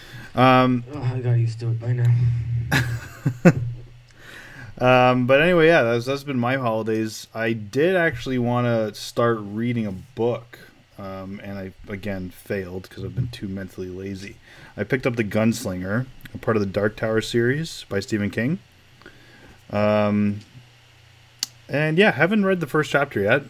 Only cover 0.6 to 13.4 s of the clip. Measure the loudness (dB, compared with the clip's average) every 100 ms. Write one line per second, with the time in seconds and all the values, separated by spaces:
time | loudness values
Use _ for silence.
0.6 | 4 0 -4 -6 -4 -2 0 2 0 -2
1.6 | -4 -4 -2 0 2 4 2 0 -2 -4
2.6 | -2 -2 -2 -6 -10 -8 -6 4 4 4
3.6 | 0 -8 -16 -20 -20 -20 -20 -20 -20 -18
4.6 | -14 0 4 8 6 6 6 6 6 6
5.6 | 8 6 4 2 -2 -6 -4 -2 0 0
6.6 | 0 0 0 -2 -2 -8 -12 -4 -4 -4
7.6 | -4 0 2 2 0 -2 -4 -2 0 0
8.6 | 0 0 -2 -6 -6 0 0 0 -4 -4
9.6 | -2 -2 -4 -8 -10 -4 -2 -2 -8 -20
10.6 | -20 _ _ -16 -14 -12 -12 -14 -12 -12
11.6 | -12 -14 -14 -10 -8 -8 -10 -12 -8 -6
12.6 | -6 -10 -12 -12 -8 -6 -8 -8